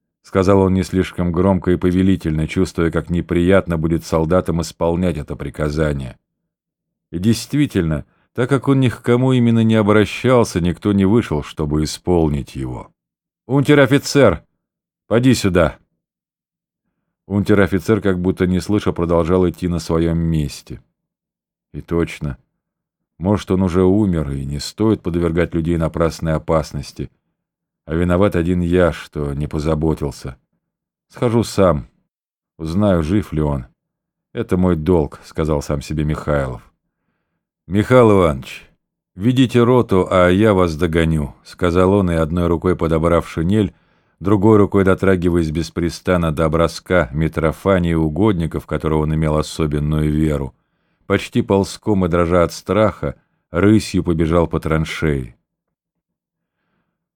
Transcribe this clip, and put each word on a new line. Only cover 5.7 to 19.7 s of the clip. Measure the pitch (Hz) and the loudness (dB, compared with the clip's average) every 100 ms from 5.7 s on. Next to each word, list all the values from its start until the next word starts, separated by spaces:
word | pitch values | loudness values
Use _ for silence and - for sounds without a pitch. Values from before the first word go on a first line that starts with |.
| 76 76 69 64 - _ _ _ _ _ _ _ _ _ | -2 -2 -4 -8 -14 _ _ _ _ _ _ _ _ _
И | 87 | -4
действительно, | 107 117 - 139 143 98 82 73 - _ _ | -2 -2 -2 -2 -2 -2 -2 -4 -8 _ _
так | - 120 | -6 -2
как | 135 139 | 0 0
он | 135 | 2
ни | 127 | 2
к | - | 0
кому | - 120 131 | 0 2 2
именно | 127 117 117 | 2 2 4
не | 113 110 | 4 2
обращался, | 101 107 101 - 123 123 104 90 | 4 4 2 0 2 2 2 0
никто | 87 80 104 | -2 -2 0
не | 101 95 | 2 4
вышел, | 117 - 76 | 2 0 -4
чтобы | - - 76 76 | -6 -6 -4 -2
исполнить | 76 - - 87 78 71 64 65 | -4 -4 0 2 2 -2 -6 -10
его. | 64 60 - _ _ _ _ _ - | -10 -12 -16 _ _ _ _ _ -4
«Унтер-офицер, | 139 135 147 135 139 - 143 113 82 - _ _ _ _ _ _ | 0 4 6 6 4 2 4 4 2 -6 _ _ _ _ _ _
поди | 113 131 | 2 4
сюда!» | 117 101 87 76 - _ _ _ _ _ _ _ _ _ _ _ _ _ _ - | 2 2 2 2 -2 _ _ _ _ _ _ _ _ _ _ _ _ _ _ -4
Унтер-офицер, | 101 95 101 92 92 95 104 | -2 2 2 2 0 0 0
как | 98 90 | 0 0
будто | 90 85 90 | -2 0 0
не | 92 | 0
слыша, | 82 101 92 | 0 -2 -2
продолжал | 85 85 85 82 92 90 | -2 0 0 2 2 0
идти | 85 | -2
на | 87 | -4